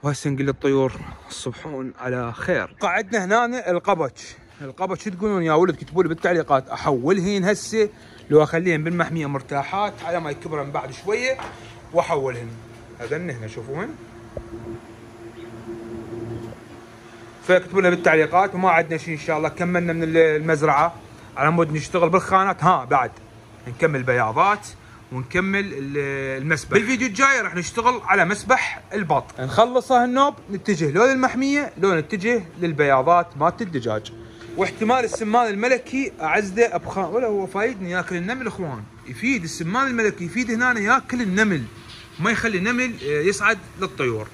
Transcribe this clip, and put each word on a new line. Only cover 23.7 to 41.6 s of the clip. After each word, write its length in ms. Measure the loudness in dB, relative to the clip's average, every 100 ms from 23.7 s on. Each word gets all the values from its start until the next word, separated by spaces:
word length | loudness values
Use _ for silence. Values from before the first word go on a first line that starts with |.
| 0 0 2
بياضات 680 | 0 2 2 2 2 2 -4 -20 -20 -20 -12
ونكمل 520 | -10 -4 -2 0 -2
ال-، 800 | -2 -6 -6 -4 -4 -4 -6 -6
المسبح. 280 | -2 -2 2
بالفيديو 380 | 2 2 0 0
الجاي 320 | 4 4 4
راح 140 | 0
نشتغل 460 | -4 -6 0 2 0
على 200 | 2 4
مسبح 560 | 4 0 2 2 2 -8 -8
البط. 480 | -6 0 0 -2 -8
نخلصه 640 | -2 4 4 4 4 4
النوب 300 | 4 4 2 0 -10
نتجه 400 | -8 -2 0 2
لو 140 | 4
للمحمية 680 | 4 4 2 0 0 0 -2 0
لو 200 | 2 2
نتجه 460 | 0 -4 0 0 -2 -4
للبياضات 760 | -4 2 4 4 6 4 2 0
مالت 260 | 0 0
الدجاج. 500 | -6 -4 -2 -4 -6 -18 -18 -18 -12 -4
واحتمال 480 | -4 -2 2 2
السمان 500 | 0 -4 0 2 2
الملكي 580 | 0 2 0 0 -4 -4 -4
أعزه 540 | 0 0 0 2 2
أبخان، 300 | 2 -4 -4
ولا 220 | -2 0 0
هو 200 | -2 -4
فايدني 440 | -2 -4 -4 -4
ياكل 260 | -4 -2 -4
النمل 300 | -4 -6 -6
إخوان. 360 | -6 -8 -8 -12 -16 -16
يفيد 360 | -4 -2 -2
السمان 440 | -2 -6 -4 0 0
الملكي، 380 | 2 0 0
يفيد 260 | -6 -4 -2
هنا 300 | 0 2 2
ياكل 420 | 4 2 2 -4
النمل، 420 | 0 2 2 2